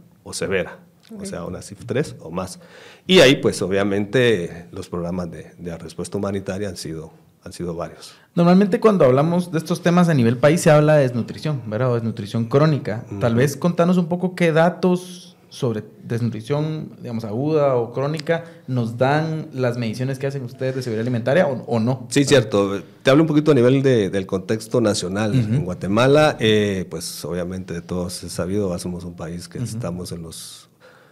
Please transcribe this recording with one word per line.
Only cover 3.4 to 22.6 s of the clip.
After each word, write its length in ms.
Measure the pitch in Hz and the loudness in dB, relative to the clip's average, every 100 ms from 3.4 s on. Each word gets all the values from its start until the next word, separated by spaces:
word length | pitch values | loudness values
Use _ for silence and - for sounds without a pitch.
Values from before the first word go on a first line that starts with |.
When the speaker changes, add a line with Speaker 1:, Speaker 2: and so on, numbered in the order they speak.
| 113 90 | 2 0
Speaker 1:
obviamente, 1040 | 92 98 101 98 101 135 120 101 85 85 - | 0 0 2 0 0 2 4 2 -2 -10 -16
los 160 | - 82 | -14 -10
programas 420 | 87 85 90 85 | -6 -6 -6 -6
de, 220 | 80 78 - | -10 -18 -16
de 200 | 87 82 | -12 -12
respuesta 400 | 82 - - 101 | -12 -12 -8 -6
humanitaria 500 | 98 98 92 95 104 | -4 -4 -6 -6 -8
han 80 | 90 | -8
sido, 360 | - 80 - - _ _ | -10 -10 -12 -20 _ _
han 80 | - | -18
sido 220 | - 87 | -10 -8
varios. 400 | 82 82 - - - _ | -6 -8 -12 -20 -20 _
Speaker 3:
Normalmente 460 | - 170 185 202 226 | 2 4 6 4 4
cuando 240 | 220 196 | 4 6
hablamos 480 | 143 131 156 175 175 | 6 6 4 0 -2
de 60 | 156 | -4
estos 220 | 160 175 | -4 -2
temas 280 | 180 175 175 | 2 4 4
a 60 | |
nivel 240 | 147 113 123 | 4 2 2
país 220 | 147 175 | 0 2
se 120 | 175 | 6
habla 240 | 151 151 151 | 6 6 4
de 60 | |
desnutrición, 600 | 131 120 101 - 156 143 110 | 4 0 -6 -6 -6 -6 -4
¿verdad? 240 | 107 127 | -2 0
O 20 | |
desnutrición 520 | 120 113 107 101 117 113 | 0 -2 -6 -6 -4 0
crónica. 580 | 139 156 139 - 110 - | 2 4 2 -2 -8 -8
Speaker 1:
Ujú. 120 | 101 | -4
Speaker 3:
Tal 160 | 120 117 | 0 2
vez 200 | 143 - | 0 0
contanos 400 | 175 175 175 180 | -2 2 2 2
un 120 | 165 | 0
poco 260 | 175 180 | -2 -4
qué 160 | 185 175 | 0 2
datos 840 | 156 170 170 185 180 - - - - _ | 4 2 2 0 0 -4 -18 -20 -20 _
sobre 340 | - 127 107 - - | -6 -4 -4 -8 -14
desnutrición, 920 | - 120 117 107 110 143 156 156 - - | -6 -4 -4 -4 -4 -4 -4 -6 -10 -14
digamos, 240 | 123 113 | -10 -8
aguda 520 | 107 107 151 156 143 123 | -6 -4 0 2 2 2
o 160 | 117 | -2
crónica 520 | 131 139 156 160 165 165 - - | -4 -4 -4 -4 -4 -6 -14 -4
nos 320 | 127 113 117 | -2 -2 0
dan 520 | 131 151 160 160 151 | 2 2 0 -4 -6
las 260 | 131 127 117 | -4 -2 -2
mediciones 400 | 113 107 131 131 | -4 -4 -4 -4
que 80 | 135 | -6
hacen 160 | 139 | -6
ustedes 320 | 120 - 131 | -8 -6 -6
de 80 | 131 | -4
seguridad 200 | 123 110 | -4 -4
alimentaria 440 | 120 120 117 151 147 | -2 -2 2 2 2
o, 160 | 123 - | -2 -2
o 120 | 120 | 0
no. 300 | 113 131 - | 0 -2 0
Speaker 1:
Sí, 140 | 139 | 2
cierto. 580 | 135 139 - 101 | 6 4 4 2